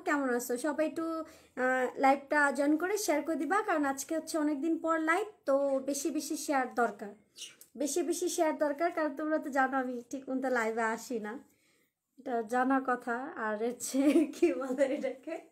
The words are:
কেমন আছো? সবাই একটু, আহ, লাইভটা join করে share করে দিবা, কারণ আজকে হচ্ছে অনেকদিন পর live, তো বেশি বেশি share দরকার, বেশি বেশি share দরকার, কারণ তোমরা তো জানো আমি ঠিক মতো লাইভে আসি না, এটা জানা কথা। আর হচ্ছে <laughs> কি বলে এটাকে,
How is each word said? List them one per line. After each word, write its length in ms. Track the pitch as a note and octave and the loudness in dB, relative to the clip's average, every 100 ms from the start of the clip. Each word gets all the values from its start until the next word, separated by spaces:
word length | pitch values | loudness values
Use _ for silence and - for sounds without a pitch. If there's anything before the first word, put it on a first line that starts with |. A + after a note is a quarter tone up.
| F4 | 0
কেমন 220 | D4 C4+ A#3+ | 0 2 0
আছো? 160 | B3 B3 D#4 | -2 -2 -2
সবাই 200 | D4 D#4 | 0 -2
একটু, 140 | D#4 E4 D#4+ | -2 -4 -4
আহ, 640 | D#4+ - - - B3+ B3+ B3+ - | -8 -14 -14 -2 0 2 0 2
লাইভটা 360 | C4+ C#4 C#4 D4+ C#4+ B3+ | 4 4 2 2 2 2
join 160 | C#4+ D#4 | 2 2
করে 140 | F4 G#4 G4+ | 2 0 0
share 160 | D4+ D4 | 0 0
করে 100 | D#4+ | -2
দিবা, 160 | D4 G4 G#4 | 0 0 2
কারণ 160 | E4 C#4+ | 2 0
আজকে 200 | C4+ - D#4+ | -2 -4 -4
হচ্ছে 180 | D#4 E4 D4 | -2 -2 0
অনেকদিন 280 | D4 D#4+ E4 | 0 0 0
পর 120 | D#4+ D#4+ D#4+ | 0 0 2
live, 180 | F4 G#4+ - - | 2 0 -4 0
তো 80 | C4+ C#4 C4+ C4+ | 2 2 0 0
বেশি 200 | C#4+ E4+ C#4+ | -2 -2 -4
বেশি 180 | - D#4 - | -4 -6 -2
share 200 | C#4+ B3+ - | 0 0 0
দরকার, 300 | A#3 G3+ G#3 G#3 _ - - - - - | 0 0 -12 -14 _ -18 -18 -18 -16 -4
বেশি 200 | C#4 F4 D4 | -2 0 0
বেশি 180 | E4+ F4 - | 0 -2 2
share 180 | D#4+ C#4+ | 0 2
দরকার, 260 | D4+ C#4+ E4+ E4+ | 0 0 -2 0
কারণ 140 | D#4 C4+ | -2 -2
তোমরা 180 | D#4 D#4 D4+ | -2 -2 0
তো 40 | C4+ | 0
জানো 180 | C4 C4+ | 2 0
আমি 120 | B3+ B3 A#3+ | -2 -6 -8
ঠিক 120 | C4+ - | -10 -6
মতো 200 | C4 C4 B3+ | -4 0 0
লাইভে 280 | A3 A3+ A3 A3+ | 0 0 -2 -2
আসি 220 | - A#3+ G#3 | -6 -6 -6
না, 60 | B3+ - _ _ _ _ _ _ - | -10 -14 _ _ _ _ _ _ -14
এটা 160 | C4 A#3 A3 | -4 -2 0
জানা 240 | B3 B3+ C4+ C4 | 0 4 2 2
কথা। 260 | B3 B3 A#3 C4+ - A3 | -2 -2 -4 -6 -6 -4
আর 100 | G#3+ A#3 | -2 -2
হচ্ছে 340 | A#3+ - C4 | -4 -2 2
<laughs> 360 | C#4+ D#4+ D4 - | 6 6 4 2
কি 120 | E4+ B3+ | 2 2
বলে 260 | C4 B3+ C4+ C4+ | -2 0 0 0
এটাকে, 400 | C4 - - E4 - | -4 -6 -10 -12 -12